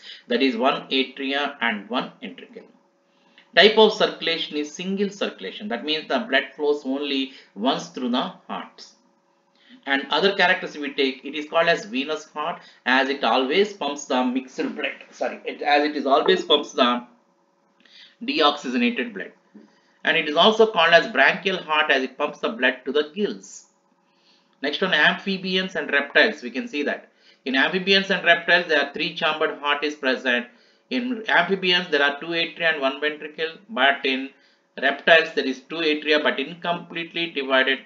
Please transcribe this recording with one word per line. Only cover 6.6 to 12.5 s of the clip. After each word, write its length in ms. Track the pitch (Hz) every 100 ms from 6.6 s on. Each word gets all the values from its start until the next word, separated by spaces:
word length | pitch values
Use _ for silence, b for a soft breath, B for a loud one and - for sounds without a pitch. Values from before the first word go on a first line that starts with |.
| 147 147
only 480 | 131 139 147 139 131 B B
once 340 | 98 120 165 -
through 220 | - 123
the 240 | 123 180 - -
hearts. 480 | 95 82 - - _ _ _ _ _ _ _ B B -
And 200 | 139 143
other 240 | 151 196 196
characters 400 | 180 180 165 151
we 160 | 143
take, 320 | 135 135 127
it 100 | 139
is 140 | 151 151
called 180 | 160 170
as 200 | 156 104
venous 400 | 123 151 151 -
heart, 340 | 151 156